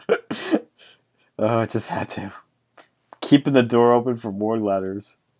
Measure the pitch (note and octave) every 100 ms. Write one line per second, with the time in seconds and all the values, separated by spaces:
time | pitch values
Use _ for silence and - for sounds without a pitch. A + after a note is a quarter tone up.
0 | - - - - F#4 - - _ - _
1 | _ _ _ - G#2+ A#2 A2 A2+ - F3
2 | - - G2+ - _ _ _ _ _ _
3 | _ - - C#3+ D3 C#3 A2+ A#2+ A#2+ A#2+
4 | B2 A#2 A2 G2 G#2+ A2+ G#2 G2 F#2+ G2+
5 | - - _